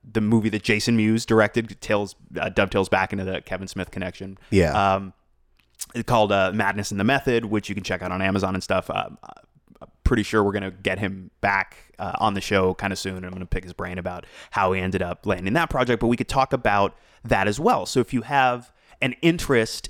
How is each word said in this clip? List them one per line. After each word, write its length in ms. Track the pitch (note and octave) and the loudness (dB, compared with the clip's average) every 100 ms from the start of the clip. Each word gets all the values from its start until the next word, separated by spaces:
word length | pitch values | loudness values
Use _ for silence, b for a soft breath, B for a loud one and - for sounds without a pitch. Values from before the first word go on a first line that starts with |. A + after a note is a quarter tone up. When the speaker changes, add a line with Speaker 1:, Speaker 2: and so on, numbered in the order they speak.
Speaker 1:
the 180 | - A2 | -6 0
movie 280 | G#2+ A2+ G#2+ | 4 4 2
that 160 | G#2+ | -2
Jason 320 | - G#2+ A#2+ A#2 | 0 0 2 2
Mewes 280 | G#2+ A2+ | 4 2
directed, 560 | - A2 G#2 A#2+ A2 - | 4 4 6 2 -4 -10
tails, 360 | - G#2 G2+ - - D#2+ | -2 -2 -2 -10 -14 -6
uh, 80 | E2+ | -2
dovetails 400 | F#2 G2 G2+ F#2 | 0 2 0 2
back 240 | G2 F#2+ | 0 0
into 120 | G2 | -4
the 160 | F#2+ F2+ | -4 -6
Kevin 260 | - F#2 F#2+ | -8 -10 -8
Smith 240 | F#2+ F2+ | -8 -8
connection. 440 | F#2+ F#2 - G2 F#2+ - | -8 -10 -10 -16 -16 0
Speaker 2:
Yeah. 440 | G2 D#2+ G#2 G2 | 4 4 4 2
Speaker 1:
Um, 180 | F#2+ G2 - _ _ _ _ _ - - | 2 -2 -16 _ _ _ _ _ -18 -10
it's 140 | A#2 A2+ | -8 0
called, 240 | A#2+ G#2+ | 2 4
uh, 180 | G2 F#2+ | 4 2
Madness 380 | G#2+ G2+ G2+ G2 | 2 0 -2 -4
in 80 | G2 | 0
the 60 | |
Method, 400 | G#2+ C#3 - A#2 | 2 2 2 0
which 240 | A2 G#2+ - | 0 -4 -4
you 60 | G2+ | -8
can 80 | |
check 180 | F#2+ F2+ | -6 -6
out 80 | F#2 | -4
on 100 | F#2 | -2
Amazon 340 | F#2+ F#2+ F#2+ | 0 0 0
and 100 | F#2+ | -4
stuff. 260 | - F#2+ - | -2 -2 -2
Uh, 200 | G#2 - - - - _ _ _ - | -6 -8 -14 -20 -20 _ _ _ -20
I'm 80 | - _ | -20 _
pretty 220 | - A#2+ | 0 0
sure 180 | G2+ A2 | 2 2
we're 100 | G2+ | 2
gonna 200 | G2 F#2+ | 0 -6
get 260 | F#2 F#2+ F#2 | -6 -4 -2
him 320 | G2 F#2+ F2+ _ | -4 -6 -14 _
back, 360 | G2 G2 - - - - | 0 0 -2 -10 -20 -10
uh, 120 | G2 - | -8 -2
on 160 | G#2+ | 0
the 60 | G2 | 0
show 340 | - G2 F#2 | 0 2 2
kinda 220 | F2+ G2 F#2+ | 0 -4 -4
soon. 280 | F#2+ F#2 | -8 -8
I'm 60 | F2+ | -10
gonna 160 | F#2 F2+ | -12 -4
pick 160 | F#2 | -4
his 100 | F2+ | -4
brain 240 | F2 F#2 F2+ | -10 -8 -6
about 300 | F2+ F2 - B B | -8 -10 -14 B B
how 220 | - F#2+ | 0 2
he 80 | F#2+ | 2
ended 220 | F#2 F#2 | 0 -2
up 220 | F2 F2 | -4 -4
landing 280 | G#2+ F2+ F#2+ | -4 -2 0
that 180 | D3+ E3 | 0 0
project. 300 | C3+ B2 A#2 | 0 0 2
But 80 | A#2 | 2
we 80 | A#2+ | 0
could 120 | - | 0
talk 240 | C3+ C3 | 0 0
about 440 | C3 A2+ G2+ G2 b b b | 0 2 2 0 b b b
that 240 | A2+ A2 G2 | -2 0 2
as 100 | G#2+ | 2
well. 260 | F#3+ - | 0 0
So 140 | F2+ C3+ | 0 0
if 120 | A#2 | 0
you 80 | B2 | -2
have 500 | G#2+ C#3 B2+ B2 - b b b | 0 2 2 0 -8 b b b
an 120 | C3 - | -4 2
interest 640 | E3 E3+ - B2 A2+ - | 2 2 2 2 2 -4